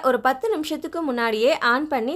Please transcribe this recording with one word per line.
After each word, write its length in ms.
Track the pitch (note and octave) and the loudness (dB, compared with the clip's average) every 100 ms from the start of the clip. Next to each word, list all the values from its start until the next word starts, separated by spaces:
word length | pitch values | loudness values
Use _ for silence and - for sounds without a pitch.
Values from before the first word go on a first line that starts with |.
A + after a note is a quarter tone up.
| C4 | 2
ஒரு 100 | B3 C4 | 2 2
பத்து 200 | C4 A4 | 0 -2
நிமிஷத்துக்கு 480 | F4+ D4+ D4+ D#4+ E4+ D4+ | -2 -4 -6 -6 -4 -2
முன்னாடியே 440 | A#3+ A#3 G#3+ A#3+ D#4 A#3+ | 0 0 2 2 2 2
ஆன் 160 | B3 D4+ | 2 0
பண்ணி 220 | C4+ A#3 | -2 -2